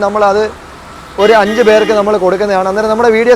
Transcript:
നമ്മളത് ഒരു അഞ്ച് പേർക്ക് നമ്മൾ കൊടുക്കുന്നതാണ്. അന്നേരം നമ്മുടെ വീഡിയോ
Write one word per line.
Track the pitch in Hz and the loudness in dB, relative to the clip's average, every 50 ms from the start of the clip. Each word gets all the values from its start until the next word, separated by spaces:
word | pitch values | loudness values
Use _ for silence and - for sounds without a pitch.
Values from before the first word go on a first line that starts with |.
| 202 | -2
നമ്മളത് | 202 208 214 208 196 196 214 220 214 - - - - - - - - - - - - - - | -4 -2 0 0 0 0 0 -4 -4 -8 -14 -20 -20 -20 -20 -20 -20 -20 -20 -20 -12 -4 -2
ഒരു | 202 214 226 214 | 2 2 2 2
അഞ്ച് | 196 208 220 240 233 214 | 2 0 0 0 2 2
പേർക്ക് | 214 214 214 214 220 208 | 2 2 2 0 0 -2
നമ്മൾ | 202 214 214 190 185 | 0 -2 -2 0 0
കൊടുക്കുന്നതാണ്. | 180 190 185 208 208 196 185 185 190 | -2 -2 -2 -2 -2 -2 -2 -2 -2
അന്നേരം | 190 214 220 220 | -4 -4 -2 -2
നമ്മുടെ | 220 226 240 233 220 | -2 0 0 0 2
വീഡിയോ | 220 233 247 247 | 2 2 2 0